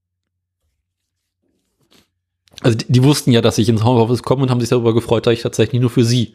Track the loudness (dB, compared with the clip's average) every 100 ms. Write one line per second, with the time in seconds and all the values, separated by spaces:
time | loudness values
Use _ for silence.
0 | _ _ _ _ _ _ _ _ _ _
1 | _ _ _ _ _ _ _ _ _ _
2 | _ _ _ _ _ -6 -2 -2 0 2
3 | 4 2 0 0 2 0 0 0 2 2
4 | 2 -2 -2 -2 -2 -2 -2 -2 0 -2
5 | -2 -2 0 -2 -2 -2 -2 0 0 0
6 | 0 0 -4